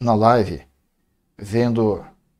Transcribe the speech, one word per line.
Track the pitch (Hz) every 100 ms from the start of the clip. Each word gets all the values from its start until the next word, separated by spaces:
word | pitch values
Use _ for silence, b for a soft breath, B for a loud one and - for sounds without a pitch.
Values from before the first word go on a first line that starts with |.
na | 120
live, | 107 113 123 98 78 - _ _ _ _ _ _ -
vendo | 104 110 120 117 110 90 - _ _ _